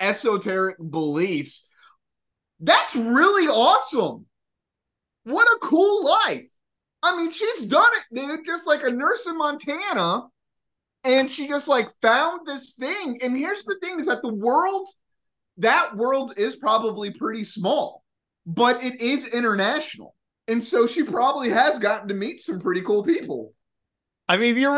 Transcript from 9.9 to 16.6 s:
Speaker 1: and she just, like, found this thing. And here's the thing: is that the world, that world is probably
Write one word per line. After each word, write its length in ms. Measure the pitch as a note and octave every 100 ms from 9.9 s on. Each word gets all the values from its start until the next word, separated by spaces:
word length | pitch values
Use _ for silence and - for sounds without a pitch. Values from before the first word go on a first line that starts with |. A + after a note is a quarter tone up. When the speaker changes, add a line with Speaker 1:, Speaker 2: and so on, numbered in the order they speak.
| C4 E3+ G#3+ - _ _ _ _ _ _ _ C4
Speaker 1:
and 240 | C4 C4
she 160 | - C#4+
just, 200 | C#4+ C#4
like, 200 | C4 A3+ -
found 460 | A3+ B3 E4 F4 D4+
this 280 | C#4 - -
thing. 420 | C4 G4+ E4 A#3+
And 140 | B3+ B3+
here's 280 | E4 G4+
the 140 | G4+ G4
thing: 180 | F4 F4+
is 60 | D#4
that 160 | A#3+
the 100 | A#3
world, 560 | G#3+ A3+ C#4+ F#4 G4 F#4+ - _ _ _ _ _ -
that 380 | A3 D#4 E4 G#3
world 380 | A#3+ C4+ B3+ -
is 180 | G#3+
probably 540 | -